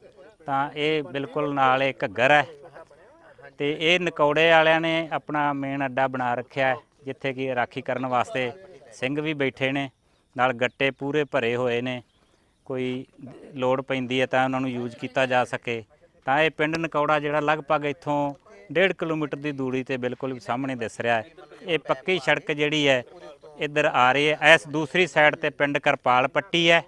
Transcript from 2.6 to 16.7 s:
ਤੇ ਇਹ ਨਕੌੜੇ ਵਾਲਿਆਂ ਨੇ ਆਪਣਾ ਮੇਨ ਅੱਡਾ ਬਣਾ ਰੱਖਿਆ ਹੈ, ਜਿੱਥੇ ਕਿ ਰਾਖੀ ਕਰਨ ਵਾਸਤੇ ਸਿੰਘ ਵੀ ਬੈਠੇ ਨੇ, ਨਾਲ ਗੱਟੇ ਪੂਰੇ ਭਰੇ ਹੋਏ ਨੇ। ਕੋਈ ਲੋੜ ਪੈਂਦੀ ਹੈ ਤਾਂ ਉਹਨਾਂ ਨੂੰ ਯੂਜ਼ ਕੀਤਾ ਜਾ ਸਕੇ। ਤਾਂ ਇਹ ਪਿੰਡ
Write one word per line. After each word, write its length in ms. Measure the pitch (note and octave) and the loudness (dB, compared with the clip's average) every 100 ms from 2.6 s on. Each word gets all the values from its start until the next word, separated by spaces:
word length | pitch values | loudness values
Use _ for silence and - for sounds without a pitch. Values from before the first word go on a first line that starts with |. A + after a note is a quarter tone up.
| - - - _ - - - - C#3 - | -20 -20 -20 _ -20 -20 -20 -20 -20 -6
ਤੇ 200 | C#3+ D3+ | -6 -2
ਇਹ 200 | D#3+ F3+ | 2 2
ਨਕੌੜੇ 520 | F3 E3 D3 D3 E3 | 0 0 2 4 6
ਵਾਲਿਆਂ 300 | D#3+ D#3+ D#3+ | 6 6 4
ਨੇ 280 | E3 D#3+ D#3+ | 2 -2 -4
ਆਪਣਾ 420 | D3+ - D3+ D3 | -8 -6 -2 -2
ਮੇਨ 320 | C#3+ C#3 C#3 C3+ | -2 -6 -4 -4
ਅੱਡਾ 220 | B2 C3+ | -2 -2
ਬਣਾ 260 | C3 B2 | -2 -2
ਰੱਖਿਆ 340 | A#2+ A#2+ - C3 | -4 -6 -2 -2
ਹੈ, 80 | B2 - _ C3 | -2 -6 _ -14
ਜਿੱਥੇ 280 | C3+ C#3 | -8 -6
ਕਿ 220 | B2+ C3 B2 | -4 -4 -2
ਰਾਖੀ 260 | A#2 - | -4 -6
ਕਰਨ 240 | B2 B2+ C3 | -6 -4 -2
ਵਾਸਤੇ 460 | B2 A#2 C3 B2+ - - - - | 0 0 -2 -6 -8 -18 -20 -20
ਸਿੰਘ 280 | - B2+ C#3+ | -8 -4 -4
ਵੀ 120 | D3+ | -4
ਬੈਠੇ 380 | D3+ C3+ - C3 | -4 -4 -2 -4
ਨੇ, 180 | C#3 C#3 - _ _ _ B2 | -2 -6 -12 _ _ _ 0
ਨਾਲ 160 | B2 | 0
ਗੱਟੇ 380 | A#2+ B2 - C3+ | 2 -2 0 -2
ਪੂਰੇ 320 | B2+ C#3 D3 | -2 -4 -2
ਭਰੇ 320 | C#3+ C#3+ A#2 A#2+ | -2 -2 0 0
ਹੋਏ 260 | B2+ A#2+ | 0 -2
ਨੇ। 220 | B2+ B2 - _ _ _ _ _ - | -4 -8 -12 _ _ _ _ _ -10
ਕੋਈ 400 | C3 B2+ B2+ C3 - B2+ - - C#3+ | -6 -4 -6 -10 -18 -20 -20 -18 -4
ਲੋੜ 260 | B2+ C3 | 0 0
ਪੈਂਦੀ 400 | C3+ C3+ B2 C3 | -2 -6 -2 0
ਹੈ 40 | B2+ | 2
ਤਾਂ 180 | C3 | 2
ਉਹਨਾਂ 180 | C3 C3 | 2 0
ਨੂੰ 80 | C3 | -4
ਯੂਜ਼ 260 | B2 A#2+ A#2 | -4 -8 -8
ਕੀਤਾ 300 | C3 - C3 | -6 -2 0
ਜਾ 200 | B2+ B2 | 2 0
ਸਕੇ। 380 | B2+ - A#2 A2 _ _ _ - | -4 -6 -8 -10 _ _ _ -2
ਤਾਂ 160 | C#3 | 2
ਇਹ 100 | D#3 | 2
ਪਿੰਡ 260 | C#3+ D3+ | 2 -2